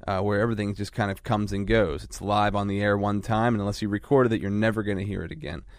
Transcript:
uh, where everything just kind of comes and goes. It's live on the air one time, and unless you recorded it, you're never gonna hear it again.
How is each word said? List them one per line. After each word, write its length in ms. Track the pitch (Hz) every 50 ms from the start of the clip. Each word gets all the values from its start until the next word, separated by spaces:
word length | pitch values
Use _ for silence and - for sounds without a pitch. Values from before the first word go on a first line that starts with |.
| -
uh, 140 | - 98 92
where 200 | 98 104 104 101
everything 340 | 110 120 113 101 104 101 98
just 180 | 95 101 - -
kind 180 | - 107 101
of 120 | 95 - -
comes 300 | - 117 104 104 95 101
and 140 | 98 101
goes. 380 | 95 110 113 101 82 71 73 -
It's 160 | - - -
live 340 | - 98 104 104 104 104 98
on 140 | 101 101 101
the 140 | 98 101 101
air 140 | 104 101
one 240 | 101 101 101 101 101
time, 340 | 95 - 113 110 113 123 117
and 60 | 104
unless 220 | 101 101 101 - 107
you 60 | 104
recorded 440 | 104 104 - - 143 135 127 117 113
it, 80 | 104
you're 100 | - 98
never 320 | 101 104 110 113 107 113 101
gonna 200 | 104 101 92 98
hear 200 | 101 98 92 82
it 100 | 80 80
again. 300 | 80 - 67 - - - - -